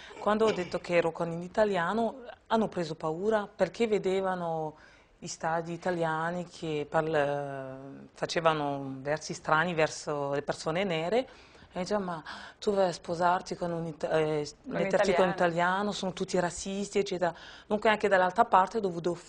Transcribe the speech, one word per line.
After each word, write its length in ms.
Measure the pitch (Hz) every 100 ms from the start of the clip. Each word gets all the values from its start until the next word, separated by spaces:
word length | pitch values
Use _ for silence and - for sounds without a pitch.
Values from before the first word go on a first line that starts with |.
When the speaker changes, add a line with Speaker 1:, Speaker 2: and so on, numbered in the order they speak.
| - -
Speaker 1:
quando 260 | 202 214 220
ho 60 |
detto 280 | 180 175 175
che 160 | - 175
ero 160 | 165
con 280 | 160 170 165
l'italiano 840 | 180 226 214 185 170 214 226 262 240 - -
hanno 200 | 226 208
preso 260 | - 160
paura 560 | 156 160 160 208 220 202
perché 340 | - 180 - 226
vedevano 880 | 202 185 190 190 185 170 160 156 151 - - _ -
gli 100 | 175
stadi 460 | - 165 165 165
italiani 720 | 170 185 175 165 160 165 180 170
che 380 | - 165 151 147
parla-, 880 | 165 156 156 143 143 139 135 131 135 135 139 139
facevano 840 | - 160 175 160 156 143 139 135 135
versi 340 | 135 151 -
strani 400 | 165 - 156 175
verso 600 | 160 151 - - 147 139
le 100 | 139
persone 400 | 139 151 165 160
nere 440 | 196 160 165 226 254 - - - -
e 60 | 180
dicevano: 260 | 180 208 185
"Ma 180 | 165 - - - -
tu 140 | -
vai 160 | 196 185
a 20 |
sposarti 640 | 156 - 170 175 185 - 180
con 160 | 175
un 160 | 170 165
ita-, 240 | 147 165
eh, 360 | 160 156 156 147 - 277
Speaker 2:
Un 80 |
Speaker 1:
metterti 400 | 202 196 190 196
con 120 | 180 185
un 60 |
Speaker 2:
italiano. 0 |
Speaker 1:
italiano, 600 | 185 175 165 175 190 208
sono 220 | 185 190
tutti 260 | - 190 180
razzisti", 600 | 175 - 196 196 202 208
eccetera. 340 | 196 180 175 156 - - -
Dunque 240 | 208 220
anche 180 | 214 208
dall'altra 380 | 190 180 180 240
parte 320 | 190 190 226
ho 40 |
dovuto 360 | 196 170 175 170